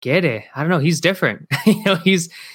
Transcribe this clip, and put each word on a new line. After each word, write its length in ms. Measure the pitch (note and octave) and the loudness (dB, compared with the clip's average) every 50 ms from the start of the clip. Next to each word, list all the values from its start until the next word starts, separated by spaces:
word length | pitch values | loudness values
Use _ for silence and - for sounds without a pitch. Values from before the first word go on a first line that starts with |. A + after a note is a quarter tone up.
| - | -4
Guede, 420 | B2 C3+ F3+ F#3 D#3 A#2 G#2+ - - - | -2 0 0 0 0 -4 -4 -8 -12 -10
I 60 | C3 | -6
don't 80 | D3 E3 | -2 0
know, 100 | F#3 E3 | 0 2
he's 220 | C3+ D#3+ E3+ D#3+ | 2 0 0 2
different. 460 | - E3+ G3 F#3 - C3 G#2 - - - - | 0 0 0 0 -2 -2 -4 -4 -6 -6 -6
<laughs> 100 | - - | 0 2
You 160 | A3 G#3 G#3+ G#3+ | 2 2 2 2
know, 100 | G3+ G3 | 0 -2
he's, 320 | E3+ - F#3+ F#3+ F#3 E3+ - - - - - | 0 2 2 2 2 0 -4 -10 -18 -20 -20